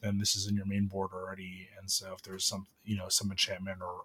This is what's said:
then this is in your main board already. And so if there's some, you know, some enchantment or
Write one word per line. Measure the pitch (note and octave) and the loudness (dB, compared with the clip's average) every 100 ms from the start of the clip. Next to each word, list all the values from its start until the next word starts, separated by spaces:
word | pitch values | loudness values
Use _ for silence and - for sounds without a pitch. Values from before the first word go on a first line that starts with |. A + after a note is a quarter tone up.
then | G#2 G2+ | 0 2
this | G#2 | 4
is | G2+ G2+ | 2 2
in | G2+ | 2
your | |
main | G2 G2+ G2+ | 4 4 4
board | G2 F#2+ | 2 -2
already. | F#2 F#2 F#2+ F#2 F#2 F#2 F#2+ | -2 -6 -6 -8 -10 -14 -10
And | G2 | -2
so | - F#2+ | -2 -2
if | F#2 | -8
there's | F#2+ F#2+ | -6 0
some, | - G2+ G2 _ | 0 0 -6 _
you | A2 G2+ | -2 -2
know, | F#2 | 2
some | - G2+ | 2 2
enchantment | F#2+ - F#2 F#2+ F#2 | 2 0 0 -4 -4
or | F2+ F2+ | -6 -6